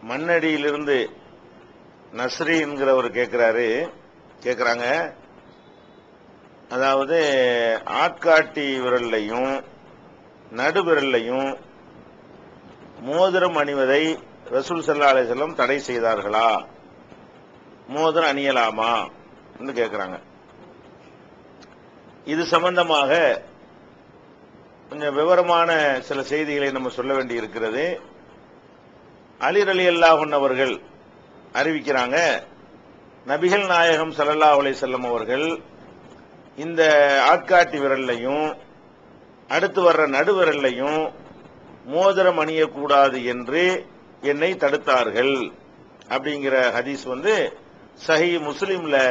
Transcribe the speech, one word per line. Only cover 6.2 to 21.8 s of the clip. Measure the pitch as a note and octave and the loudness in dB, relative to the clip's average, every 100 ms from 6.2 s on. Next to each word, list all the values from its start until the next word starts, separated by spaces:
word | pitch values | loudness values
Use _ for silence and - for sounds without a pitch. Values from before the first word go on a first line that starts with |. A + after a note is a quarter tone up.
| - - - - - | -20 -20 -20 -20 -10
அதாவது | B2+ C3+ C#3 C3+ E3 D3+ C3+ B2+ A#2+ A#2 A2+ - A2 | -4 0 0 0 0 2 2 2 2 0 -2 -4 -2
ஆட்காட்டி | D#3 - E3+ D#3+ D#3 - C#3+ C3 | -2 0 4 4 4 -4 -4 -4
விரல்லையும் | B2+ B2 A#2+ A2+ G#2 A#2 C3 C3+ - - - - - - - - - A2 | 0 0 0 -4 -4 -4 -4 -6 -10 -20 -20 -20 -20 -20 -20 -20 -18 -4
நடுவிரல்லையும் | C#3 E3+ F3 D#3 C#3 B2+ A#2 B2+ C3+ C3+ - - - - - - - - - - - - - - A#2 | -2 0 2 0 2 0 -2 -4 -4 -8 -16 -20 -20 -20 -20 -20 -20 -20 -20 -20 -20 -20 -20 -16 -6
மோதிரம் | D#3 F#3+ F#3 F3+ D#3+ | 0 2 2 0 0
அணிவதை | C#3+ C#3+ C3 C#3 D#3+ D#3+ - - - B2+ | -2 0 0 2 0 -4 -10 -20 -6 -6
ரசூல் | C#3 E3+ | -4 -6
ஸல்லல்லாஹு | D3 D3 C#3+ | -2 2 4
அலைஹி | C3 A#2+ | 4 2
வஸல்லம் | A#2+ D3+ E3 | -2 -4 -2
தடை | B2 C#3+ - | -2 -2 -4
செய்தார்களா? | B2 A2+ G#2+ G2 G#2+ A#2 G2+ - - - - - - - - - - - - - | -2 0 -2 -2 0 2 0 -4 -20 -20 -20 -20 -20 -20 -20 -20 -20 -20 -20 -12
மோதிரம் | C3+ D#3+ D#3+ D#3+ | -2 0 2 0
அணியலாமா | C#3 C#3 C3 A2+ G#2+ A2+ A#2 F2+ - - - - - | 0 0 2 0 0 0 0 -4 -12 -20 -20 -20 -16
என்று | C3 A#2+ | -10 -4
கேட்கிறாங்க. | A2+ G#2 F#2+ F#2 - - - - - - - - - - - - - - - - | -4 -4 -8 -10 -18 -20 -20 -20 -20 -20 -20 -20 -20 -20 -20 -20 -20 -20 -20 -20